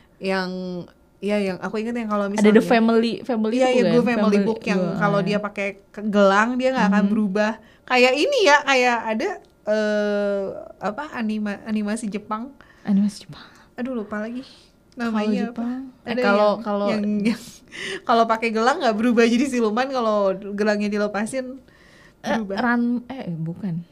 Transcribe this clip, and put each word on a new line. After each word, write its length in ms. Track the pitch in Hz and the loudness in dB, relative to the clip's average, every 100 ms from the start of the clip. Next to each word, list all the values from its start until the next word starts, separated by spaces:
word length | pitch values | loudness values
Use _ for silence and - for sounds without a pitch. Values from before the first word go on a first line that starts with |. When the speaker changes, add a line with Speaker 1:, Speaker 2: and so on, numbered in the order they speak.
| _ - | _ -10
Speaker 1:
Yang, 320 | 190 190 185 185 185 180 - - _ _ | -4 -4 -4 -6 -8 -10 -12 -18 _ _
iya, 180 | 196 208 | -4 -2
yang 140 | 196 180 | -2 -6
aku 160 | 190 214 | -6 -6
ingat 160 | 220 | -6
yang 120 | 240 220 | -6 -4
kalau 160 | 208 | -4
Speaker 2:
Ada 80 | 202 | -4
Speaker 1:
misalnya 240 | 214 208 | 2 6
Speaker 2:
the 80 | 214 | 6
family, 500 | - 240 226 226 233 214 | 6 4 4 2 2 -2
family 320 | - 233 220 | -4 -2 -2
Speaker 1:
Iya, 120 | 247 254 | 2 2
Speaker 2:
itu 80 | |
Speaker 1:
iya, 80 | 247 | 4
Speaker 2:
bukan? 80 | 226 | 4
Speaker 1:
Good 160 | 240 240 | 4 2
Family 80 | |
Speaker 2:
Family, 240 | 233 214 202 | 2 2 2
Speaker 1:
Book 180 | 202 220 | 2 -2
yang 200 | - 196 | -2 -2
Speaker 2:
iya. 140 | 175 165 | -2 0
Speaker 1:
kalau 240 | 208 202 | 0 2
dia 160 | 196 208 | 0 -2
pakai 280 | 208 208 202 196 _ | -4 -6 -6 -8 _
ke-, 200 | - 208 | -8 -2
gelang 420 | 202 196 196 226 | 4 6 6 2
dia 140 | 254 254 | 0 0
nggak 160 | 262 208 | 2 4
akan 140 | 208 | 4
Speaker 2:
Mhm. 100 | 202 | 4
Speaker 1:
berubah. 420 | 220 214 190 214 226 - _ | 2 0 0 -2 -4 -12 _
Kayak 280 | - 254 247 | 0 4 4
ini 240 | 269 381 571 | 4 2 4
ya, 140 | 370 285 | 6 6
kayak 360 | 277 269 247 240 220 | 4 2 2 0 -2
ada, 220 | 220 359 359 - _ - | -4 -4 -6 -14 _ -2
eh, 800 | 214 214 208 208 202 202 202 196 - - - | 0 0 0 0 0 0 -2 -4 -8 -14 -8
apa, 260 | 196 208 302 | -8 -6 -8
anima-, 480 | 254 214 214 208 202 | -6 -4 -4 -4 -6
animasi 420 | - 214 208 226 226 | -6 -4 -4 -4 -6
Jepang. 440 | 196 208 214 262 - - _ | -8 -8 -8 -10 -16 -20 _
Speaker 2:
Animasi 420 | - 196 202 - | 0 2 2 -2
Jepang. 220 | - 147 - - - | -12 -20 -20 -20 -18
Speaker 1:
Aduh, 200 | - 247 | -10 -6
lupa 240 | 247 202 214 | -6 -6 -8
lagi 240 | 220 247 269 - _ _ _ | -8 -10 -14 -20 _ _ _
Speaker 2:
Kalau 160 | - 233 | -8 -4
Speaker 1:
namanya 340 | 214 214 208 226 | -2 0 0 -2
apa. 100 | 240 | -6
Speaker 2:
Jepang. 240 | 240 254 269 - | -6 -6 -10 -14
Eh, 120 | - | -6
Speaker 1:
Ada 120 | 233 | 0
Speaker 2:
kalau, 280 | 202 202 208 | 2 4 4
Speaker 1:
yang, 120 | 208 | 2
Speaker 2:
kalau 240 | 220 202 202 | -2 -2 0
Speaker 1:
yang, 140 | 214 208 208 | 0 -2 0
yang 160 | 202 214 - - - | 0 -2 -6 -20 -20
<laughs> 300 | - - 381 | -14 -10 -8
kalau 200 | - 233 226 | 0 2 2
pakai 220 | 226 233 | 0 -2
gelang 280 | 220 233 311 | 0 2 2
nggak 160 | 262 | 0
berubah 300 | 214 233 233 | 0 2 4
jadi 200 | 233 240 277 | 4 4 2
siluman, 400 | 247 220 214 269 | 0 0 0 -2
kalau 300 | 262 226 208 196 185 208 | -2 0 2 0 -2 -4
gelangnya 360 | 202 214 208 208 | -2 0 0 0
dilepasin 720 | 202 208 202 214 262 254 269 - _ - - - _ | -2 -2 -2 -4 -6 -8 -12 -20 _ -20 -20 -20 _
Speaker 2:
Eh, 160 | 156 | -4
Speaker 1:
berubah. 220 | 208 208 196 | -4 -4 -2
Speaker 2:
Ran-, 440 | 240 240 240 240 240 | 0 0 0 -2 -6
eh, 240 | 262 254 | -10 -8
bukan. 480 | 165 160 170 202 165 170 | -6 -6 -6 -6 -8 -10